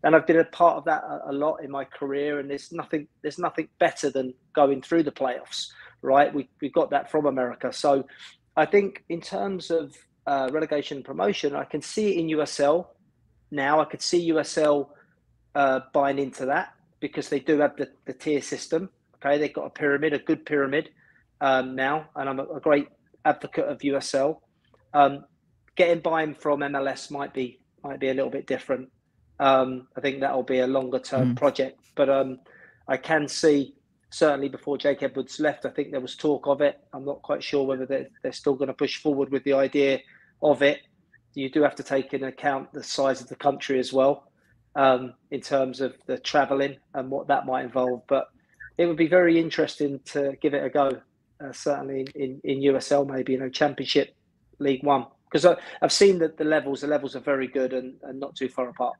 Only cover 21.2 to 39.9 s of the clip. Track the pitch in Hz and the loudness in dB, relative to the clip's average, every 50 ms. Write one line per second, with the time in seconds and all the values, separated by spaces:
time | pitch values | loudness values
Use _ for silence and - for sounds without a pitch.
21.2 | _ _ _ _ 143 135 135 131 127 131 131 131 135 135 147 156 151 - _ 147 | _ _ _ _ 2 2 2 2 0 -2 -4 -4 -2 -2 -2 -4 -6 -8 _ -8
22.2 | 135 135 135 131 139 - 160 135 - 156 147 147 143 - _ _ _ _ _ _ | -6 -6 -6 -6 -8 -8 -10 -4 2 2 2 2 2 -4 _ _ _ _ _ _
23.2 | _ 151 147 - - - - - - - 139 - - 143 139 135 - - - 135 | _ 0 0 0 -6 -6 -4 -4 -4 -4 -6 -4 -4 -4 -2 -2 -4 -2 -2 0
24.2 | 135 147 160 - _ _ _ _ _ _ _ _ _ _ - 147 143 139 139 143 | 0 0 -2 -6 _ _ _ _ _ _ _ _ _ _ 4 4 4 4 4 -4
25.2 | - _ _ _ _ _ _ _ _ _ _ - 180 170 170 165 156 170 160 160 | -14 _ _ _ _ _ _ _ _ _ _ 2 4 4 2 0 0 -2 0 0
26.2 | 156 156 139 - - 151 147 143 143 143 143 139 135 139 131 - - - 147 139 | -2 -2 -6 -4 0 0 0 0 -2 -4 -4 -4 -4 -4 -6 -8 -12 -12 -8 -8
27.2 | 143 139 - 135 127 120 - _ _ _ _ _ - 143 139 135 139 131 131 131 | -8 -8 -6 -6 -6 -6 -8 _ _ _ _ _ -14 -14 -8 -4 -2 -2 0 0
28.2 | 135 123 127 139 143 - 135 127 - - 135 123 131 _ _ _ _ _ _ _ | -2 -2 -4 -8 -4 -4 -6 -4 -2 -4 -4 -4 -4 _ _ _ _ _ _ _
29.2 | _ _ _ - 143 135 135 131 131 131 131 127 - _ _ 127 131 139 135 139 | _ _ _ 2 4 4 6 4 4 0 -4 -10 -12 _ _ -4 -4 -4 -2 -2
30.2 | 135 139 131 131 123 - 131 127 127 127 135 135 127 127 135 123 - - 139 131 | -2 0 0 -2 -2 0 0 2 2 2 0 -2 -2 -2 -4 -6 -4 -2 -2 0
31.2 | 127 127 120 127 147 139 - - 131 131 - _ _ _ _ - 143 135 139 135 | 0 0 0 2 0 0 2 0 -4 -4 -6 _ _ _ _ 0 2 4 4 2
32.2 | 135 131 127 127 _ _ - - - - _ _ _ - 135 127 - - 160 156 | 0 -2 -6 -12 _ _ -20 -20 -20 -20 _ _ _ -4 -4 -4 -2 0 0 0
33.2 | 147 135 - - - 160 147 143 135 - _ _ _ _ _ _ _ _ - - | 0 -2 -4 2 4 4 4 4 0 -2 _ _ _ _ _ _ _ _ 0 2
34.2 | 170 151 143 135 139 139 135 - - 147 143 131 - 147 139 139 143 131 131 135 | 2 2 2 0 -2 -6 -6 -8 -6 -6 -6 0 0 0 0 0 -4 -6 -4 -6
35.2 | 127 - - - 151 151 143 - - 127 - - 143 - 143 135 127 123 - - | -8 -8 -6 -2 -2 -2 -2 -2 -8 -6 -6 -6 -6 -6 -6 -8 -8 -8 -10 -2
36.2 | - 151 143 135 - 143 139 131 147 143 - - _ _ - 135 135 139 143 - | 0 0 0 0 0 0 2 4 2 2 2 -2 _ _ -16 -10 -8 -8 -10 -8
37.2 | - - 147 - - - - 143 135 135 135 127 131 127 139 135 135 - _ _ | -6 -6 -6 -6 -4 -2 -2 0 0 0 -2 -4 -4 -4 -4 -4 -4 -8 _ _
38.2 | - 135 - - - 147 135 131 139 131 131 - 147 127 - - - 156 143 135 | -10 -10 -10 -2 -2 -2 0 0 -2 -6 -2 -4 -4 -4 -4 -2 -2 -2 0 0
39.2 | 139 131 139 131 - 143 135 135 139 135 - 147 139 139 | -2 -2 -2 -4 0 2 2 2 2 2 2 2 2 2